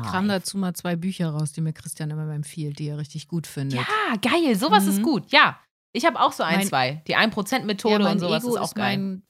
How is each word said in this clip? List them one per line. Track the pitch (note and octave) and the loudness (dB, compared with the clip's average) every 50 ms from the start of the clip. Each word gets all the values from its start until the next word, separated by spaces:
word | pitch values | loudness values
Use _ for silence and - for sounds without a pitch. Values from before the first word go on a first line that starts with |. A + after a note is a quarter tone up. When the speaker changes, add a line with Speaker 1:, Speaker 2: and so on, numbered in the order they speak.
| A#2 | -4
Speaker 1:
Ich | G#2 | -4
kram | - F#3 G3 | -2 0 0
dazu | G#3 G3+ F#3 F#3 - - G3 | 0 0 -2 -4 -4 -6 -4
mal | F#3+ F3+ E3+ | -4 -4 -4
zwei | - - F3+ F3 | -6 -4 -4 -4
Bücher | E3+ E3 F#3+ F#3 - F3 D#3+ | -2 -4 -6 -4 -2 -4 -2
raus, | D3 D3+ D#3 D3+ - | -2 -2 -4 -4 -4
die | - | -4
mir | D#3+ D#3+ D#3 | -4 -4 -4
Christian | - - D3+ - - D#3+ D3+ | -6 -10 -14 -10 -8 -8 -6
immer | D3+ D#3 D#3 D#3 | -6 -6 -6 -6
empfiehlt, | D3+ D3 D3 - - E3+ D3+ D3 D3 | -6 -6 -8 -8 -8 -8 -8 -8 -6
die | - D#3 D3 | -6 -6 -6
er | D3 D3 | -6 -6
richtig | D3+ C#3+ - D#3+ - | -8 -8 -10 -14 -10
gut | - - E3+ D3+ | -6 -6 -6 -6
findet. | - - D3 C3+ C#3 C3 A#2+ | -6 -8 -6 -4 -4 -2 -4
Speaker 2:
Ja, | B2 - G#4 A4 G#4+ F4+ A#3+ G3 | -2 -2 -2 -2 0 -2 -2 -2
geil. | - - D4+ E4+ E4+ C#4+ A3+ | 0 0 2 2 4 2 2
Sowas | F#3 A3+ D#4+ G#4+ G#4 G3 | 2 2 4 4 4 4
ist | - - G3 | 4 2 0
Speaker 1:
Mhm. | A3 | 0
Speaker 2:
gut. | E4 C#4+ F#3 - - | 0 0 0 -2 4
Ja. | - D4 C#4+ F3+ C#3 - _ _ _ _ _ _ _ | 6 6 6 6 4 -4 _ _ _ _ _ _ _
Ich | A#3+ B3 | 0 0
hab | E4 - | 2 2
auch | - A3 - | 4 2 2
so | A3 - E3+ | 2 0 0
ein, | D#3+ E3 F3+ | 2 2 2
Speaker 1:
Mein | G3 | 2
Speaker 2:
zwei. | G3 D3+ C3+ B2+ B2+ C#3+ D#3 - | 2 2 2 2 2 -2 -4 -4
Die | - - | 0 2
Ein | - G3 A3 | 4 4 4
Prozent | - G#3+ G3 - C4+ B3+ A3 | 2 -2 -2 -2 -2 -2 0
Methode | G#3 G#3 G3+ - A3 G#3 | -2 -4 0 2 2 4
Speaker 1:
Ja, | G#3 G3+ | 4 4
mein | F3+ E3 | 4 2
Speaker 2:
und | F3 | 2
sowas | E3+ F3+ G#3 G#3+ A#3 | 0 0 0 0 0
Speaker 1:
Ego | B3 A#3 | 0 0
Speaker 2:
ist | G#3 | 0
auch | - | -2
Speaker 1:
ist | - - | -2 -2
Speaker 2:
geil. | G#3+ G#3 G3+ G3 | -2 -2 0 0
Speaker 1:
mein | G3 G3 G3 F#3+ F#3+ - | -2 -2 -4 -6 -8 -12